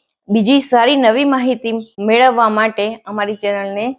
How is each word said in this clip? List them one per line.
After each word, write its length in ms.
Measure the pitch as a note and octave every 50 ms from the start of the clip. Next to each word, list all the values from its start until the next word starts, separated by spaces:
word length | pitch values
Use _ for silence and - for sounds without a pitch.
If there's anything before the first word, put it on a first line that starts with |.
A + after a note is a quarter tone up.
| _ _ _ _ _ -
બીજી 320 | G3+ A3+ G#3+ G#3 C#4 C#4
સારી 400 | C4+ - B3+ A#3+ A#3 A#3+ D4 C#4 C4
નવી 220 | A3 A3 B3 C#4+
માહિતી 480 | C#4 C#4 C4 B3 B3+ B3+ A#3+ - A3+ A3+ A3+ A3 A3+ _ - G3+ G#3+
મેળવવા 420 | A3 A#3 B3+ C4 A#3+ A3+ A#3 A3
માટે 360 | G#3+ G#3+ A3 A3 A3 - G3+ G#3+ A3+ A3 _
અમારી 360 | - G#3 G#3 G#3 G3+ G#3+ G3+ -
ચેનલને 420 | G3+ G3+ G3+ G3 G3 G3 G3+ G#3+ B3 C4+